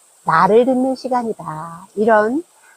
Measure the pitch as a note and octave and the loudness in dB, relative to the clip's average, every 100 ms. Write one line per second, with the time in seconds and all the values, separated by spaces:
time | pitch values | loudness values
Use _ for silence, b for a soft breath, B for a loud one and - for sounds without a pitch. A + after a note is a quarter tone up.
0 | _ _ - D#3+ F3+ A3 B3 B3+ C4 C4 | _ _ -2 2 4 4 4 0 -2 -4
1 | B3+ B3 A#3 - E3 D#3 E3 E3 F#3 - | -4 -4 -4 -8 -10 -12 -12 -16 -14 -2
2 | G#3+ G#3+ G#3+ C4+ - _ b | 2 4 2 -2 -6 _ b